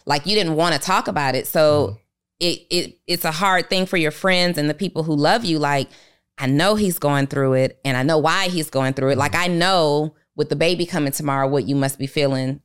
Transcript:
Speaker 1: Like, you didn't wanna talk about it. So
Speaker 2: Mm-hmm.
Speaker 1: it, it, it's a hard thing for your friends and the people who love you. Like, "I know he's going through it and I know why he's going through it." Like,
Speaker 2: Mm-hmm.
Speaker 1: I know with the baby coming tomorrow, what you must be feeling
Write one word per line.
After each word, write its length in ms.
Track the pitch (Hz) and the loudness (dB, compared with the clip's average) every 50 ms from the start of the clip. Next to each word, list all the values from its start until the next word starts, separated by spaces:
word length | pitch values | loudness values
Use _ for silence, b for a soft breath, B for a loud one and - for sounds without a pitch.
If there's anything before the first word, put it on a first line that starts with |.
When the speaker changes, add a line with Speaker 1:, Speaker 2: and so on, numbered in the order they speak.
| B | B
Speaker 1:
Like, 220 | 139 143 147 147 | -4 -2 -2 -2
you 80 | 180 208 | 0 0
didn't 220 | 208 190 160 160 | 0 0 0 0
wanna 220 | 151 170 175 156 135 | 0 0 0 0 -2
talk 280 | - 180 185 220 - - | -2 -2 -2 -2 -2 -2
about 260 | 196 151 143 135 127 | -2 -2 -2 -2 -2
it. 100 | 135 - | -2 -4
So 420 | - - 170 156 151 147 147 135 98 | -2 0 2 4 4 4 2 2 -2
Speaker 2:
Mm-hmm. 80 | 104 - _ _ _ _ _ _ _ - | -4 -10 _ _ _ _ _ _ _ -4
Speaker 1:
it, 260 | 170 175 160 - - - | -2 -2 -2 -4 -6 -4
it, 280 | 165 180 131 82 - _ _ | -4 -4 -4 -4 -10 _ _
it's 180 | - 175 175 - | -6 -4 -4 -2
a 60 | 165 | -4
hard 400 | 156 160 202 196 185 180 170 - | -2 0 2 2 2 2 0 0
thing 160 | 202 185 190 | 0 0 0
for 100 | 185 - | 0 0
your 140 | 180 156 151 | 0 0 0
friends 480 | 151 - - 190 185 180 180 180 170 156 | -2 -2 0 2 2 2 2 2 0 0
and 100 | 147 147 | 0 -2
the 60 | 151 | -2
people 300 | 147 196 175 - - 156 | -2 -4 -6 -4 -4 -2
who 100 | 165 156 | 0 0
love 300 | 147 143 160 202 240 233 | 2 4 4 2 2 0
you. 160 | 180 160 156 | 0 -2 0
Like, 280 | 147 143 143 139 131 - b b b b b b b b _ - | 0 0 0 0 -2 -4 b b b b b b b b _ -6
"I 80 | 139 | -2
know 280 | 131 139 143 170 202 214 | 0 2 2 4 2 2
he's 240 | 214 208 185 170 - | 2 0 -2 -2 0
going 300 | - 143 143 139 139 135 | 0 0 0 0 0 0
through 240 | - 143 135 131 131 | -2 0 0 2 2
it 240 | 131 131 131 - _ - | 2 0 0 -2 _ -4
and 120 | 135 131 | -2 -2
I 60 | 127 | 0
know 160 | 131 151 165 156 | 0 2 2 2
why 300 | 143 160 170 190 190 185 | 2 2 2 2 0 0
he's 200 | 180 170 156 - | -2 -4 -4 -4
going 240 | - 135 131 131 131 | -2 -2 -2 -2 -2
through 160 | 139 135 135 | 0 0 0
it." 80 | 139 127 | 2 0
Like, 140 | 139 143 | 0 0
Speaker 2:
Mm-hmm. 200 | - 165 180 180 | 0 0 0 0
Speaker 1:
I 20 | 175 | 0
know 600 | 170 170 190 190 180 160 147 147 151 151 156 - _ _ _ _ | 2 2 2 4 4 2 2 2 0 0 -2 -6 _ _ _ _
with 120 | - 147 147 | -4 -4 -2
the 80 | 151 | 0
baby 280 | 143 160 170 180 160 175 | 0 0 0 0 0 -2
coming 260 | 170 185 160 147 139 | -4 -2 -2 -2 -2
tomorrow, 340 | 135 - 151 143 139 135 135 | -4 -4 -4 -2 -2 0 0
what 220 | 135 143 139 104 131 | 0 0 0 0 0
you 80 | 139 | 0
must 240 | 139 135 135 - - | 0 0 -2 -2 -4
be 80 | 131 135 | -8 -6
feeling 520 | - 151 143 139 135 131 131 131 135 - _ | -2 0 0 0 0 -2 -2 -4 -6 -6 _